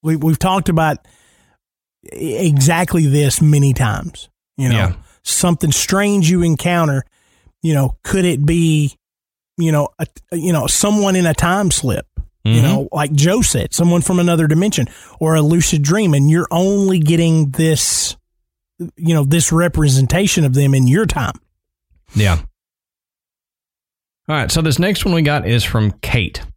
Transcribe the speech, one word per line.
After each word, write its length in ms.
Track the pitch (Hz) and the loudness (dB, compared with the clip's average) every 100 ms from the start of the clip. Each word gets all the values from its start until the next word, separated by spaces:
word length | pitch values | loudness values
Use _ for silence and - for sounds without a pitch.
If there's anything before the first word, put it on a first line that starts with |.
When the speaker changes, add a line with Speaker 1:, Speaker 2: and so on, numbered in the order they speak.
Speaker 1:
we, 120 | 156 160 | -2 -2
we've 220 | 156 156 | 0 0
talked 300 | 190 190 180 | 0 -2 0
about 300 | 160 160 147 _ _ _ _ _ _ _ _ _ _ - | 0 0 -4 _ _ _ _ _ _ _ _ _ _ -20
e-, 320 | - 156 117 180 | -12 -8 -2 0
exactly 600 | 143 135 170 180 175 151 | 2 2 2 0 0 2
this 340 | 143 143 - | 2 0 2
many 320 | 151 147 139 | 2 4 2
times. 560 | 127 123 101 90 - - _ _ - | 2 -2 -2 -8 -16 -20 _ _ -6
You 100 | 131 | -2
know, 60 | 110 | 0
Speaker 2:
Yeah. 160 | 92 87 - _ | 0 -4 -12 _
Speaker 1:
something 500 | - - 180 170 165 | -8 -2 0 0 0
strange 560 | 139 - 190 202 202 160 | -2 0 -2 0 2 2
you 120 | 180 | 2
encounter, 640 | 170 156 180 175 160 139 - _ _ _ _ _ | 0 0 0 0 0 -2 -6 _ _ _ _ _
you 100 | 165 | -2
know, 240 | 151 139 - | 0 0 -4
could 220 | - 196 180 | -4 -2 0
it 180 | 147 | 0
be, 500 | 147 170 165 156 143 - _ _ _ _ _ - | 0 2 2 2 0 -6 _ _ _ _ _ -6
you 160 | 165 | -2
know, 160 | 151 147 _ | 0 -2 _
a, 80 | 160 - - | -12 -12 -10
you 200 | 175 185 | -6 -2
know, 140 | 165 - | 0 0
someone 500 | - 208 208 196 185 | -2 0 2 2 2
in 80 | |
a 80 | 170 | 0
time 380 | 151 180 185 196 | 0 0 0 0
slip? 360 | - 135 131 - - - _ | -2 -2 -4 -6 -12 -14 _
You 80 | 107 113 | 0 2
Speaker 2:
Mm-hmm. 20 | |
Speaker 1:
know, 240 | 127 196 139 | 4 2 -2
like 200 | 160 147 | -4 -2
Joe 300 | 147 151 214 | 2 2 2
said, 320 | 226 123 - | 0 -2 -4
someone 280 | - 175 175 | 0 2 2
from 180 | - 180 | 0 0
another 260 | 175 170 160 | 0 0 2
dimension 400 | 156 202 - 123 - - - | 2 0 -2 -6 -8 -20 -6
or 160 | 160 | 0
a 80 | 160 | 2
lucid 400 | 151 170 156 156 | 2 2 2 0
dream, 320 | 143 190 208 | 0 0 2
and 160 | 147 143 | 2 2
you're 160 | 160 165 | 2 0
only 480 | 165 185 202 196 185 | 0 0 0 0 0
getting 500 | 151 165 165 160 147 | 2 2 2 2 0
this, 680 | 131 160 156 - - - - _ _ _ _ _ _ | 0 0 0 -2 -4 -6 -10 _ _ _ _ _ _
you 360 | 175 - 165 | -16 -6 0
know, 100 | 160 | 0
this 260 | 139 170 151 | 2 0 2
representation 920 | 165 175 - 151 131 131 170 196 - | 0 0 0 2 2 2 0 0 0
of 100 | 147 | 0
them 180 | 131 139 | 2 2
in 140 | 139 127 | 2 2
your 200 | 156 220 | 2 0
time. 280 | - 113 - _ _ _ _ _ _ _ | -2 -6 -8 _ _ _ _ _ _ _
Speaker 2:
Yeah. 240 | - 104 82 - _ _ _ _ _ _ _ _ _ _ _ _ _ _ _ _ _ - | -2 0 0 -4 _ _ _ _ _ _ _ _ _ _ _ _ _ _ _ _ _ -6
All 80 | 151 | -4
right, 140 | 131 | -2
so 100 | - | 0
this 180 | 160 135 | 0 0
next 260 | 180 202 | 0 -2
one 100 | 208 | -2
we 80 | 170 | 0
got 240 | 147 147 - | 0 0 0
is 160 | 117 | -2
from 280 | - 117 107 - | -2 0 -2 -2
Kate. 400 | - 123 90 - - | -4 -4 -4 -8 -16